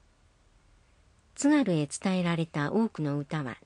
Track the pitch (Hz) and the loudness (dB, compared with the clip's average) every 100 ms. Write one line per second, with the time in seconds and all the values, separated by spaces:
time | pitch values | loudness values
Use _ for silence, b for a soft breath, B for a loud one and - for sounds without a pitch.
0 | _ _ _ _ _ _ _ _ _ _ | _ _ _ _ _ _ _ _ _ _
1 | _ _ _ - 285 302 214 160 147 - | _ _ _ 0 4 4 4 2 0 -4
2 | 196 185 175 170 160 156 143 214 226 - | -2 0 0 0 -2 -2 0 0 0 -2
3 | 147 147 143 156 131 - | -2 -2 -4 -6 -6 -10